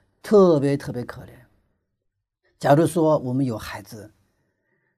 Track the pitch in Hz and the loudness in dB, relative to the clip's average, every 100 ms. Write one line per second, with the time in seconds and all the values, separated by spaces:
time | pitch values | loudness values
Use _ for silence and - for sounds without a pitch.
0 | _ _ - 208 180 151 139 143 143 123 | _ _ 2 4 6 4 0 -4 -6 -12
1 | 120 - - - _ _ _ _ _ _ | -12 -16 -20 -20 _ _ _ _ _ _
2 | _ _ _ _ _ _ 135 143 170 170 | _ _ _ _ _ _ 2 2 2 0
3 | 156 147 123 131 131 107 - 107 101 110 | 0 0 -2 -4 -4 -6 -12 -16 -18 -20
4 | 98 _ _ _ _ _ _ _ _ | -20 _ _ _ _ _ _ _ _